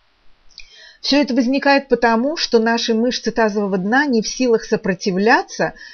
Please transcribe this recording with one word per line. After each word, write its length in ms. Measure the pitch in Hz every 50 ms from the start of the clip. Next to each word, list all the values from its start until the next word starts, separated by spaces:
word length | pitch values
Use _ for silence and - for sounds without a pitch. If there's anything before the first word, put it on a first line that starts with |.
| _ _ _ _ - - - _ - - - - - - - - - - - _
Всё 200 | - - 269 294
это 140 | 285 - 226
возникает 540 | 269 226 247 269 277 285 277 277 277 277 -
потому, 480 | 247 233 240 226 226 226 254 294 330
что 240 | - - - - 220
наши 340 | 226 233 233 233 - 233 226
мышцы 380 | 220 240 254 240 - - 226
тазового 440 | - 240 220 214 202 214 202 190 196
дна 300 | 185 180 208 247 277 302
не 160 | 285 233 220
в 60 | 208 -
силах 340 | - - 254 240 226 220
сопротивляться 1120 | - - 214 - - 190 180 - - 208 180 190 202 226 277 359 - - - - 170 156 - - - -